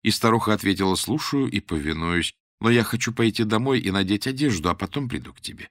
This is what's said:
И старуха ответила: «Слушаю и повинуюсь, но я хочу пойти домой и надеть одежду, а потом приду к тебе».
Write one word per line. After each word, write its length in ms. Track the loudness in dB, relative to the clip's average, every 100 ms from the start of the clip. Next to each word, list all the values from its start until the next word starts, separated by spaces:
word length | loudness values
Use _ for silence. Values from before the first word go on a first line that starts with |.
И 80 | 0
старуха 420 | 2 4 4 2
ответила: 420 | 0 0 2 2 0
«Слушаю 560 | 0 -2 -2 -2 -2
и 80 | -4
повинуюсь, 720 | -4 -4 -2 -2 0 0 -2 _ _ _
но 80 | 4
я 140 | 4
хочу 300 | 2 -2 -4
пойти 300 | 0 0 2
домой 380 | 0 0 2 0
и 100 | 0
надеть 340 | 0 0 0 -2
одежду, 440 | -2 0 0 -2
а 40 |
потом 360 | -2 -4 -4 -6
приду 240 | -6 -10
к 80 | -14
тебе». 280 | -14 -14 -18